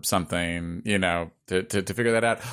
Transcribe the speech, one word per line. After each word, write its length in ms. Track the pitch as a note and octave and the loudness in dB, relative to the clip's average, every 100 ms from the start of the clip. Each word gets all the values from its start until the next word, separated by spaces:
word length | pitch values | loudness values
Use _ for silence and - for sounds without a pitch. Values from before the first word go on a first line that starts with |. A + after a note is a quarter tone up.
something, 800 | - F#2+ E2 F2 E2+ E2+ E2+ E2+ G#2+ | 0 0 0 -2 -2 -2 -6 -6 0
you 140 | G2+ | 2
know, 320 | F#2 E2+ E2 _ - | 2 0 -4 _ -2
to, 160 | F#2 | -2
to, 180 | - G2+ | 0 -2
to 120 | F#2 | -2
figure 180 | A2 A#2 | 0 2
that 120 | A2+ | 4
out. 160 | A#2 A2+ B2 | 2 0 -4